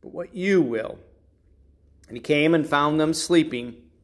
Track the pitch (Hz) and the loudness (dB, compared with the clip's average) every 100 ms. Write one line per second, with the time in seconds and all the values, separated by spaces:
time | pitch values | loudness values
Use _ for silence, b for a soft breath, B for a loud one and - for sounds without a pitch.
0 | - - 170 185 190 190 135 113 - - | -16 -14 -14 -6 0 2 2 -2 -6 -12
1 | - _ _ _ _ _ _ _ _ _ | -20 _ _ _ _ _ _ _ _ _
2 | _ 120 - 147 156 165 147 143 147 156 | _ -16 -2 2 4 2 2 0 0 0
3 | 156 160 - 175 156 123 120 - _ _ | 0 -2 2 2 2 -4 -10 -16 _ _